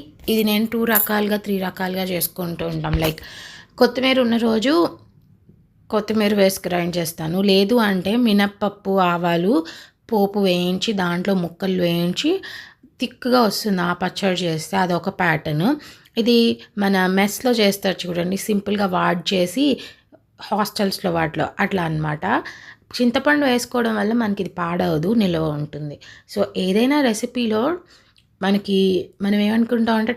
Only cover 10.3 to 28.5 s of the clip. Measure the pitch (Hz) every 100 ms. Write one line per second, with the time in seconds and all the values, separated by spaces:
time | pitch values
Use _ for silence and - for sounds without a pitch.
10.3 | 208 196 180 180 185 202 202 180 175 190
11.3 | 190 170 - 196 185 175 170 175 180 302
12.3 | 381 - - - - _ _ 247 - 254
13.3 | 247 220 - 220 185 175 180 185 - 196
14.3 | 180 175 160 160 196 185 170 170 - 180
15.3 | 151 160 151 196 302 - - _ - 233
16.3 | 233 233 233 - - 196 190 185 190 202
17.3 | - 254 233 202 196 190 175 180 175 175
18.3 | 190 - 202 - 208 196 180 175 175 -
19.3 | 196 180 254 285 - - - _ - _
20.3 | _ - 202 202 - 196 190 185 170 160
21.3 | 156 143 - 196 196 165 156 156 151 190
22.3 | 269 339 - - - _ - 247 247 285
23.3 | 294 277 247 240 247 226 220 202 233 220
24.3 | 196 180 - 170 175 180 156 170 233 196
25.3 | 165 160 147 147 147 147 143 - - _
26.3 | 208 202 - 185 196 254 294 269 214 240
27.3 | 254 233 214 254 359 - - _ _ _
28.3 | _ 185